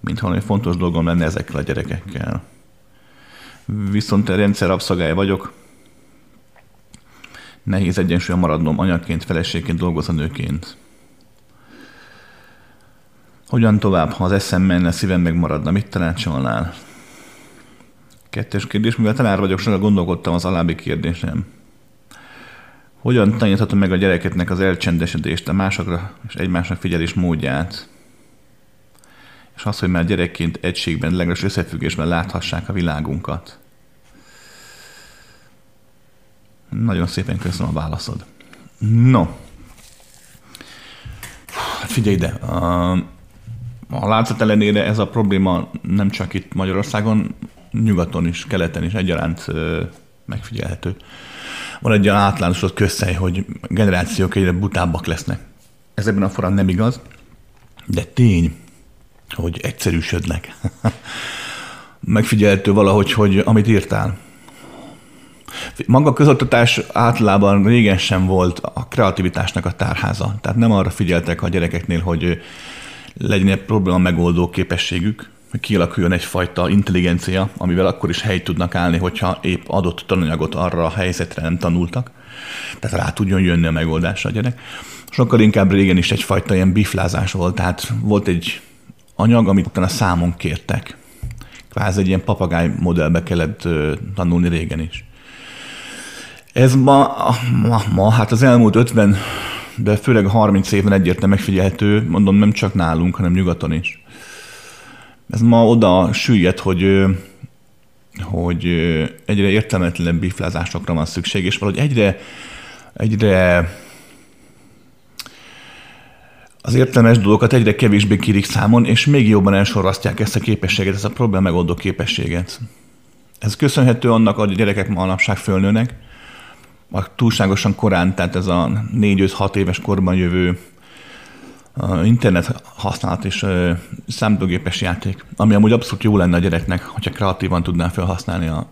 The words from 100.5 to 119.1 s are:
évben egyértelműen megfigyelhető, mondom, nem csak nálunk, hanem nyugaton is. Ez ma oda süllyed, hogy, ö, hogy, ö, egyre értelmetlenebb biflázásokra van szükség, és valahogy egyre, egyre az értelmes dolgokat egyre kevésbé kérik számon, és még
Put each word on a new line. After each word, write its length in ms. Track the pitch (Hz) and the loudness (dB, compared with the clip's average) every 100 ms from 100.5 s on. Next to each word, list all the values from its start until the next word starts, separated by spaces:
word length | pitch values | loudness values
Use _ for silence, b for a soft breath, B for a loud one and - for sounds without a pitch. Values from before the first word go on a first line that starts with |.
| 98 98 | 4 2
évben 200 | 104 101 | 2 4
egyértelműen 460 | 98 87 90 98 98 | 4 2 2 2 2
megfigyelhető, 680 | - 95 95 90 104 104 110 | 2 2 2 2 2 2 2
mondom, 280 | 85 101 98 | 2 4 6
nem 160 | 104 | 4
csak 220 | 107 101 | 2 0
nálunk, 400 | 95 82 80 87 | 0 0 2 0
hanem 180 | 92 90 | 0 0
nyugaton 400 | 90 92 85 80 | 2 0 -2 -2
is. 300 | 80 87 - B B B B B B B B B B B B _ | -4 -6 -12 B B B B B B B B B B B B _
Ez 100 | 104 | 2
ma 260 | 117 117 113 | 4 6 6
oda 460 | 117 107 92 90 | 6 6 4 4
süllyed, 460 | - - 113 87 92 | 0 2 4 4 2
hogy, 240 | - 87 | -2 2
ö, 280 | 95 98 98 92 B B - _ _ _ _ _ _ - | 4 4 4 0 B B -20 _ _ _ _ _ _ -12
hogy, 440 | 87 87 87 85 87 | -6 -4 -2 -2 0
ö, 380 | 85 82 78 78 - | 0 0 0 -2 -6
egyre 240 | - 101 101 | -4 0 2
értelmetlenebb 720 | 104 107 95 87 85 85 85 | 2 0 0 0 0 0 0
biflázásokra 720 | 92 95 85 80 87 - 95 | -2 -4 -6 -4 -6 -8 -4
van 100 | 82 | -2
szükség, 400 | 80 - 85 101 | -2 -4 -4 -2
és 140 | 87 85 | -2 -2
valahogy 220 | 101 92 | -4 -2
egyre, 380 | 147 127 101 92 B B B B B B B | -2 2 2 0 B B B B B B B
egyre 760 | - 110 107 107 92 92 87 85 B B B B B B B B B B B B _ _ _ B B B B B B B B B B B B B _ | -4 -2 2 4 4 4 4 0 B B B B B B B B B B B B _ _ _ B B B B B B B B B B B B B _
az 140 | - | -2
értelmes 440 | 123 131 127 117 117 | 2 4 6 6 6
dolgokat 340 | 98 107 117 | 6 4 4
egyre 220 | 131 107 | 4 4
kevésbé 420 | 104 123 104 104 101 | 4 4 4 4 2
kérik 280 | - 101 | 2 2
számon, 400 | 98 - 104 117 | 2 0 4 4
és 220 | 120 117 | 6 2
még 220 | - | 4